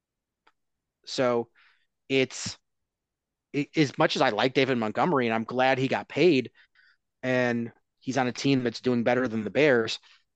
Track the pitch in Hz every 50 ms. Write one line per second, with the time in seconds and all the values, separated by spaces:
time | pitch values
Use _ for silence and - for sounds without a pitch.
0 | _ _ _ _ _ _ _ _ _ _ _ _ _ _ _ _ _ _ _ _
1 | _ - - - 131 123 120 117 113 - _ _ _ _ _ _ _ _ _ _
2 | _ - 135 135 131 127 - - - - - - _ _ _ _ _ _ _ _
3 | _ _ _ _ _ _ _ _ _ _ - 143 143 - - 160 151 123 - -
4 | 160 - - - 143 131 107 101 117 135 - 147 135 127 131 120 113 107 101 117
5 | 127 - - 135 120 117 113 113 113 - 123 123 127 131 135 131 135 127 123 101
6 | 104 - - 131 156 180 147 131 117 - - _ _ _ _ _ _ _ _ _
7 | _ _ _ _ - 127 127 127 123 123 117 117 117 117 - _ _ _ _ _
8 | _ 135 123 139 127 123 117 - - 139 139 131 120 120 - - - 127 123 120
9 | 113 127 123 123 127 120 110 110 104 101 92 127 151 151 127 117 110 104 - -
10 | - _ _ _ _ _ _